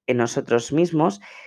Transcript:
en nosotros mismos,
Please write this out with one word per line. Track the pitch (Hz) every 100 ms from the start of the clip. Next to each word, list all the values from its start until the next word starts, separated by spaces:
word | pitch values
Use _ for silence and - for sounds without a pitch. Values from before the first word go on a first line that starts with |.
| -
en | 123
nosotros | 117 - 120 117 -
mismos, | 147 170 160 175 202 - -